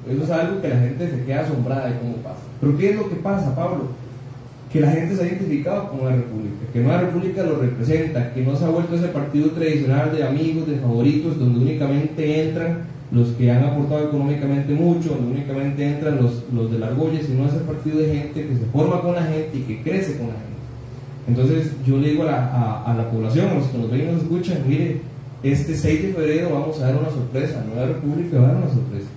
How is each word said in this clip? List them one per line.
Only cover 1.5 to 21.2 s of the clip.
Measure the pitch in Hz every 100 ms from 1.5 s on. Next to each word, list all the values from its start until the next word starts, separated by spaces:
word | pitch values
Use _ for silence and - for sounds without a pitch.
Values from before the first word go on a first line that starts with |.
| 131 127 135 123
de | 120
cómo | 117 113
pasa. | - - - -
Pero | 139 147
¿qué | 202
es | 214
lo | 196
que | 170
pasa, | 196 196 139
Pablo? | - - - - - - - - - - - -
Que | 156
la | 147
gente | 160 180 185
se |
ha | 175
identificado | 185 165 139 170 208 -
con | 135
Nueva | 127 123
República, | 117 107 104 - -
que | 120
Nueva | 127 180
República | 185 170 190 190
lo | 165 139
representa, | 123 123 120 160 147 131 120
que | 127
no | 131
se | 151 165
ha |
vuelto | 170 165 170
ese | 175
partido | 143 143 147 156
tradicional | 160 156 143 131 143 156
de | 156
amigos, | 135 147 160 160 151
de | 131
favoritos, | 127 117 139 - 170 147
donde | 123 117
únicamente | 135 131 135 143 156 - 151 156 160
entran | 165 170 165 - - -
los | 120 120
que | 120 120
han | 123
aportado | 139 147 143 151 147
económicamente | 143 143 143 139 139 135
mucho, | 151 170 170 160
donde | 131 120
únicamente | 135 139 135 139 139
entran | 143 147 151 135
los, | 120 120 -
los | 120 113
de | 113
la | 113
argolla, | 135 160 156
sino | 135 131 143
ese | 170
partido | - - 151 156
de | 151
gente | 147 - 156 147
que | 123
se | 107
forma | 143 156 175
con | 175 175
la |
gente | 160 156 156 135
y |
que | 110 107
crece | 156 190 156 123
con | 117
la |
gente. | 107 - - - - - - - -